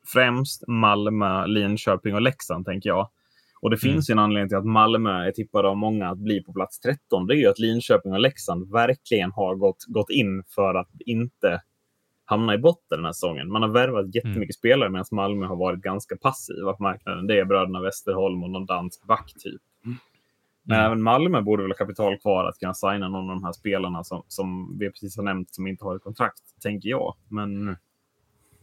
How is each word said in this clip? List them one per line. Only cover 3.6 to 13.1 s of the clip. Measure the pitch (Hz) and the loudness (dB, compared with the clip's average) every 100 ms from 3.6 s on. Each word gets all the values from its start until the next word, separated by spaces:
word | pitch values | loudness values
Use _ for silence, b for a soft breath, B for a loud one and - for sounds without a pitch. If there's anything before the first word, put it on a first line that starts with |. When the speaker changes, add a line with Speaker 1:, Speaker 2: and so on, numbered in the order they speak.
Speaker 1:
Och | 117 | 0
det | 113 | 2
Speaker 2:
Mm. | 135 | 2
Speaker 1:
finns | 156 143 | 2 2
ju | |
en | 110 | 4
anledning | 104 104 98 | 4 2 0
till | 98 | 0
att | 107 | 2
Malmö | 110 110 113 110 92 87 | 6 6 4 2 0 -2
är | |
tippade | 98 107 104 98 | -4 -2 2 2
av | 101 | 2
många | 107 107 90 | 0 0 -2
att | 92 | -4
bli | 104 101 | -2 -2
på | 90 | -2
plats | 92 92 - | -6 -6 -4
tretton. | 120 143 _ 95 92 | -4 -4 _ -2 2
Det | 147 | 4
är | |
ju | 110 | 4
att | 101 | 4
Linköping | 113 117 - 107 98 | 2 0 2 2 2
och | 95 | 2
Leksand | 135 - - 87 92 | 0 0 -6 -6 -2
verkligen | 110 120 131 - 107 92 | 0 2 0 0 0 0
har | 104 95 95 | -2 -2 2
gått, | 98 - - | 2 0 -4
gått | - - | -4 0
in | 139 104 95 - | 0 0 -2 -6
för | - 98 92 | 0 0 0
att | 87 - - | -4 -12 -4
inte | 113 120 - 98 87 - _ _ _ _ _ - | -2 -4 0 0 0 -8 _ _ _ _ _ -2
hamna | 110 113 | 0 2
i | 104 | 4
botten | 156 170 _ 78 | 4 4 _ -4
den | |
här | 82 | -4